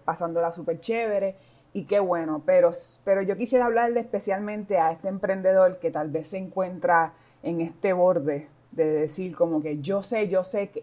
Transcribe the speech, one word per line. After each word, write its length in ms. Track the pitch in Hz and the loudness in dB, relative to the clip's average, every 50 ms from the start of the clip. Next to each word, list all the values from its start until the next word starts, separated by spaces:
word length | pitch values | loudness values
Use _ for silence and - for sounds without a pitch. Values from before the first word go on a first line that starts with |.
| _ | _
pasándola 480 | - 165 - 175 170 165 170 170 170 170 | -4 -4 -2 -4 -4 0 0 0 -2 -2
súper 260 | 175 156 - 165 160 | -6 -6 -6 -6 -6
chévere, 560 | - - 226 233 233 220 208 202 196 196 190 - _ _ _ _ _ _ _ | -4 -4 -4 -2 -2 -2 -2 -2 -2 -4 -6 -8 _ _ _ _ _ _ _
y 100 | 202 156 | -10 -6
qué 160 | - 202 202 | 0 0 0
bueno, 420 | 202 180 175 170 165 156 156 151 147 | 2 2 0 -2 0 -2 -4 -4 0
pero, 280 | - 185 180 175 170 170 170 - - - - - | 4 6 6 6 6 4 0 -8 -12 -12 -8 0
pero 180 | - 196 196 | 0 0 2
yo 160 | 190 185 196 175 | 2 -2 -2 -2
quisiera 280 | 247 233 262 247 247 | -2 2 2 2 2
hablarle 340 | 240 233 226 240 233 240 240 | 4 2 2 2 2 0 0
especialmente 800 | 226 233 - 196 202 208 190 196 208 208 214 214 208 - 202 180 | -2 -2 -4 -4 -2 -2 -2 -2 -2 -6 -6 -8 -4 0 2 2
a 120 | 160 160 | 2 2
este 180 | 165 165 - 190 | 0 -2 -6 -6
emprendedor 680 | 190 190 196 190 190 190 185 185 190 190 185 180 180 180 | -6 -4 -2 -2 -2 0 2 4 6 6 6 4 4 0
que 140 | - 165 | -4 -4
tal 180 | - 156 151 156 | -2 -2 -4 -2
vez 200 | 143 156 156 - | -4 -6 -6 -6
se 80 | 196 190 | -8 -10
encuentra 760 | 190 185 - 196 185 180 180 175 151 175 170 165 165 160 - _ _ _ _ _ - | -10 -6 -4 -4 -4 -4 -4 -4 2 4 4 4 4 2 -4 _ _ _ _ _ -6
en 180 | - 170 165 | -4 -2 -2
este 320 | 165 170 - - - 196 185 | -4 -4 -6 -4 -2 0 2
borde 540 | 180 269 185 185 165 143 151 147 143 147 - _ _ _ _ | 4 4 4 4 2 0 -2 -4 -4 -6 -12 _ _ _ _
de 140 | - - 160 | -2 0 0
decir 500 | 156 151 151 151 151 - - 185 180 160 | 2 2 0 0 -2 -4 -8 -8 -8 0
como 260 | - 175 165 165 156 | 0 0 0 2 -2
que 180 | 151 156 147 151 | -2 -4 -6 -6
yo 220 | 139 156 196 202 | -4 -2 -4 -4
sé, 260 | 196 - 240 220 214 190 | -2 -2 -2 -2 -2 0
yo 160 | 190 190 180 | 0 -2 -2
sé, 260 | - - 208 202 196 | -2 -4 -4 -4 -4
que, 120 | - 220 | -8 -12